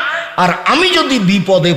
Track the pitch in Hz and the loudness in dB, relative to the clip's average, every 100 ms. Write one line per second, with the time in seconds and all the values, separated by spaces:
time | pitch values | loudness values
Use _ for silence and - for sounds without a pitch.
0 | - - - - 180 160 - 269 370 339 | -4 -6 -6 -2 0 0 0 0 2 0
1 | 285 262 185 202 185 190 165 | 0 0 0 0 2 2 2